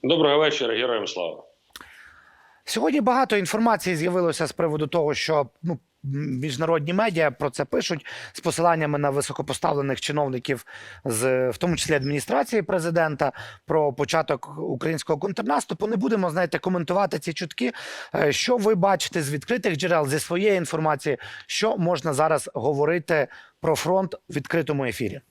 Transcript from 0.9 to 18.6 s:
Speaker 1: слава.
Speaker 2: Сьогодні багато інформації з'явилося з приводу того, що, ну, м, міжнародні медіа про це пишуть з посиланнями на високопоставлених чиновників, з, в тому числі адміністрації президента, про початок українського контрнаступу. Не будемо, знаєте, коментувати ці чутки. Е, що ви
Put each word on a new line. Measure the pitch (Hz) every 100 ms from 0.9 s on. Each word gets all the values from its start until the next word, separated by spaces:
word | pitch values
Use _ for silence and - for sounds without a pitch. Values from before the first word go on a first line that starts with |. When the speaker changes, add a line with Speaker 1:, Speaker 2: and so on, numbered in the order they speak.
| 117 98
Speaker 1:
слава. | - 87 - - _ _ - - - - - - _ _ _
Speaker 2:
Сьогодні | - 226 320 285
багато | 226 247 269 208
інформації | 180 214 233 208 185 170
з'явилося | 170 180 175 156 156
з |
приводу | - 165 151 151
того, | 175 151
що, | 135 - 156 135 _
ну, | 165 156 _ _
м, | 139 135 147 127
міжнародні | 147 127 160 165 147
медіа | 180 220 165 156
про | 127 147
це | -
пишуть | 139 - 202 160 - - -
з | -
посиланнями | 175 156 170 165 151 147
на | 147
високопоставлених | 139 139 143 147 131 170 147 139 127
чиновників, | - 147 143 127 120 131 - - - -
з, | 139 110 127 127 127
в | 117
тому | 180 160
числі | -
адміністрації | 151 131 147 - 247 269 226
президента, | 175 185 165 170 160 151 143 - - - -
про | 160 151
початок | 131 143 165 156 143 - 147
українського | 170 131 156 160 - 151
контрнаступу. | 185 190 214 294 - 175 214
Не | 220
будемо, | 247 214 180
знаєте, | 160 180 160
коментувати | - 185 160 180 202 160
ці | 156
чутки. | 160 180 - 247 - - - -
Е, | - 156
що | - -
ви | 247